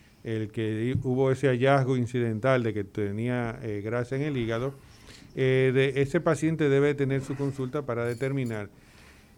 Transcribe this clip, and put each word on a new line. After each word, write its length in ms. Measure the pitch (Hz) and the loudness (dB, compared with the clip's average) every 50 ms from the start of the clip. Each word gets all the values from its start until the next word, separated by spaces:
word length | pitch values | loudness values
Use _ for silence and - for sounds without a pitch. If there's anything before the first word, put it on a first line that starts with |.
| - - - _ - | -20 -20 -20 _ -8
el 260 | 113 113 110 110 101 | -6 -4 -4 -4 -4
que 240 | - 117 110 107 110 | -4 -4 -2 -2 -2
di-, 260 | 110 113 123 131 - - | -2 -2 0 -2 -2 -2
hubo 260 | 131 123 131 135 135 | 0 2 2 4 2
ese 160 | 131 135 - 135 | 2 2 2 2
hallazgo 480 | 127 117 131 135 139 139 131 123 135 | 2 4 4 4 4 4 4 2 0
incidental 640 | 127 120 113 - 127 120 117 110 107 113 131 131 127 | 0 0 -2 -2 -2 0 0 -2 0 2 2 2 2
de 100 | 117 113 98 | 2 0 -2
que 80 | 104 | -2
tenía, 760 | 98 98 - 107 104 101 101 107 117 123 123 123 120 113 113 - | -6 -6 -4 -4 -4 -4 -4 -4 -4 -2 -2 -2 -4 -4 -6 -8
eh, 180 | 117 113 104 104 98 | -8 -6 -6 -6 -4
grasa 320 | 110 117 123 123 120 135 | -4 -2 -2 -2 -2 -4
en 60 | 135 | -4
el 140 | 147 151 143 | -2 -2 -2
hígado, 380 | 127 113 110 117 113 123 139 135 - - - - - - - - - - - - | -2 -2 -2 -2 -2 -2 -4 -6 -10 -18 -20 -20 -20 -20 -20 -20 -20 -20 -12 -4
eh, 340 | - 131 131 131 131 131 131 123 | 0 2 2 4 4 4 4 4
de, 260 | 135 135 139 127 139 | 4 2 2 2 0
ese 180 | 139 139 - 170 | 0 2 0 0
paciente 480 | 143 170 160 143 156 156 160 151 156 143 | 2 2 2 2 2 0 2 2 2 4
debe 260 | 139 139 143 147 143 | 4 4 4 4 2
tener 260 | 139 139 131 135 135 | 2 0 0 0 -2
su 140 | 135 - 143 | -2 -6 -6
consulta 460 | 135 143 139 139 - 131 127 127 151 | -4 -4 -4 -2 -4 -6 -4 -4 -6
para 220 | 139 123 117 117 117 | -4 -4 -4 -2 -2
determinar, 640 | 120 120 120 135 135 139 139 127 117 110 107 101 98 - - - - - - - - - - - - - | -2 -2 -2 -4 -4 -2 -2 -2 -4 -4 -6 -8 -10 -14 -20 -20 -20 -20 -20 -20 -20 -20 -20 -20 -20 -20